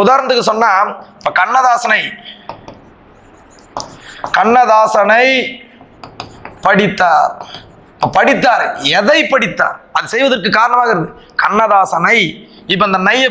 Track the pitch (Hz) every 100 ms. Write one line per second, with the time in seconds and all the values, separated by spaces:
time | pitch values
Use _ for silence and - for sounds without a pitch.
0 | 202 269 262 247 180 214 226 190 208 165
1 | - - - - 185 254 254 233 233 214
2 | 143 - - - - - - - - -
3 | - - - - - - - - - -
4 | - - - 180 202 247 233 220 214 220
5 | 202 226 254 262 226 - - - - -
6 | - - - - - - 180 202 208 -
7 | 180 151 143 - - - - - - -
8 | 117 180 233 226 254 214 - - 139 165
9 | 208 311 - 262 208 - 175 - - -
10 | 165 226 269 247 190 214 240 247 233 190
11 | 156 - - - 160 202 220 202 185 170
12 | 180 226 175 104 - - - 180 202 190
13 | 190 240 262